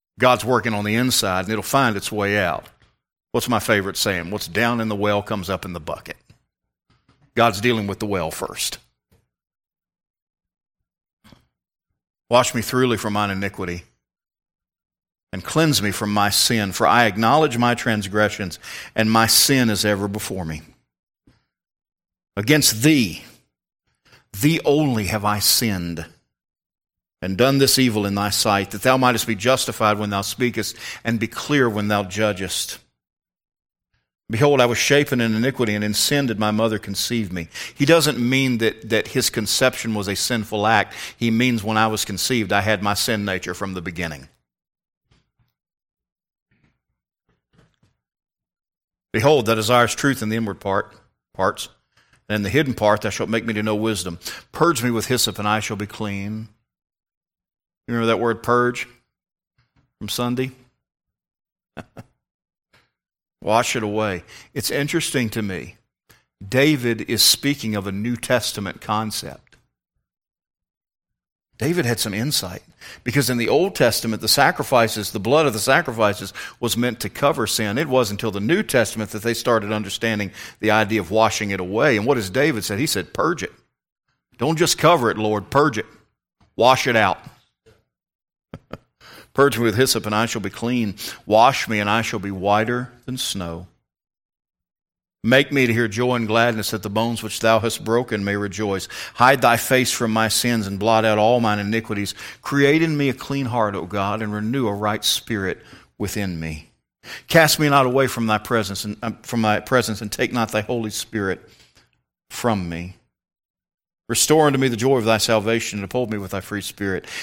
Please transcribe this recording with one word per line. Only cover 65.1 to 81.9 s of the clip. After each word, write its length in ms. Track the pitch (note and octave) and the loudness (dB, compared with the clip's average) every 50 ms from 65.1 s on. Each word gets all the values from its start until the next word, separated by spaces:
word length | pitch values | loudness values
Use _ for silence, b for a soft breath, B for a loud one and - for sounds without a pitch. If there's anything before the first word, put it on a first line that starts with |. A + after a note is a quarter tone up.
| - C3+ A#2+ G#2+ | -2 -2 -2 -2
to 120 | - A#2 G#2+ | -4 -4 -6
me. 320 | G2 F#2 D#2+ A#1+ F#2+ - _ _ _ _ _ _ b b b b b _ _ G2+ G2 | -4 -6 -8 -10 -12 -18 _ _ _ _ _ _ b b b b b _ _ -14 -2
David 540 | A#2 B2+ C#3 D#3 D3+ C3 B2 A#2+ A2+ G#2+ - - | 2 2 4 4 2 2 0 -2 -2 -4 -4 -4
is 120 | A#2 G#2 - | -2 0 2
speaking 500 | - - - - C#3+ C#3+ - - A2 G#2+ | 2 2 2 0 -4 -4 -2 -4 -4 -4
of 140 | G#2 G2 G2+ | -4 -4 -6
a 40 | F#2+ | -6
New 220 | G2+ G#2+ A#2+ A#2+ | -6 -6 -6 -6
Testament 640 | A#2 - - B2+ A#2+ - - - - G2+ F2+ - - | -6 -2 0 0 0 0 -2 -8 -6 -8 -10 -10 -12
concept. 760 | - - G#2+ G#2+ A2 G#2+ - - - D#2 C2+ - _ _ _ _ _ _ _ _ _ _ _ _ _ _ _ _ _ _ _ _ _ _ _ _ _ _ _ _ _ _ _ _ _ _ _ _ _ _ _ _ _ _ _ - | -6 -4 -2 -2 -2 -4 -6 -8 -10 -10 -14 -16 _ _ _ _ _ _ _ _ _ _ _ _ _ _ _ _ _ _ _ _ _ _ _ _ _ _ _ _ _ _ _ _ _ _ _ _ _ _ _ _ _ _ _ -4
David 260 | A2 D3+ F3 F3+ C#3+ | -2 -2 0 0 0
had 140 | A#2+ A#2 - | 0 0 -2
some 160 | - A2 F#2+ | -2 -4 -4
insight, 480 | G#2 A#2+ D3+ - - G2+ F2+ F2 - _ _ _ B B B B B B | -4 -4 -2 -2 -4 -4 -4 -10 -12 _ _ _ B B B B B B
because 260 | B2 G#2+ C#3+ C3 A2 | -2 0 0 2 2
in 100 | B2 A#2+ | 0 0
the 100 | A#2 G2 | 0 2
Old 260 | A#2 D3+ F3+ G3 F3+ | 2 2 2 0 2
Testament, 480 | - C#3 A#2 A2 - - A#2 A2 G2+ - | 2 2 2 2 0 -4 -4 -4 -4 0
the 60 | G#2+ | 0
sacrifices, 800 | - - - D#3 E3+ - C#3+ - C#3 A#2+ A2+ A2 - A2 G#2 - | 2 4 4 4 2 0 -4 2 4 4 4 4 0 -4 -8 -6
the 80 | - G#2+ | -6 -6
blood 260 | F#2+ A2+ C#3 D#3 D#3+ | -2 2 2 4 4
of 60 | C#3 G#2+ | 2 0
the 60 | A2 | 0
sacrifices 760 | G2+ C3 C3+ E3 - C3+ A#2 A2+ A2 G2+ G2 - F#2+ G2 - B B B B B | 0 2 2 2 2 0 -2 2 2 2 2 0 -8 -12 -12 B B B B B
was 160 | A#2+ A2+ - | -4 -4 -2
meant 240 | A2+ B2 B2 A2+ - | 0 0 -2 -2 -4
to 80 | - G2+ | -8 -10
cover 400 | - - C#3+ C#3+ - - A2+ G2+ | -6 0 0 0 2 2 -2 -2
sin. 300 | - - A2 G#2 G2+ C3+ | -2 -2 -2 -2 -2 -2
It 100 | E3 C#3+ | -2 0
wasn't 320 | B2+ B2+ B2 G2+ G#2 F#2+ | 2 2 2 2 -2 -6
until 100 | - A2 | -6 -6
the 100 | F#2+ G2+ | -4 -4
New 220 | G2+ B2 E3+ G3+ A3 | -2 0 0 0 0
Testament 480 | - - B2 A2 - - A2+ G#2+ G2+ | 0 2 2 2 2 -2 -6 -8 -6
that 120 | - G#2+ G2+ | -8 -6 -4
they 120 | A#2 A2+ | -4 -4
started 380 | - - C3 A#2+ A2 G#2 G#2 A2 | -2 0 0 0 0 0 -2 -4
understanding 580 | G#2+ G#2 G2 - - - A2+ A2 G#2 G2+ F#2+ B B B B B B | -4 -4 -6 -8 -4 -2 -2 -2 -2 -4 -6 B B B B B B
the 100 | G2+ G#2+ | 0 2
idea 300 | G#2 A2 G#2+ G2 A2 G#2+ | 4 4 4 2 0 -2
of 100 | F2+ D#2+ | -2 0
washing 400 | G2+ A2 A2 A2 - - G#2+ G2+ | 2 2 4 4 2 0 -4 -4
it 100 | G2 F#2 | -4 -4
away. 360 | F#2 F2+ G2 A2+ C#3 D3+ | -4 -4 -2 0 2 2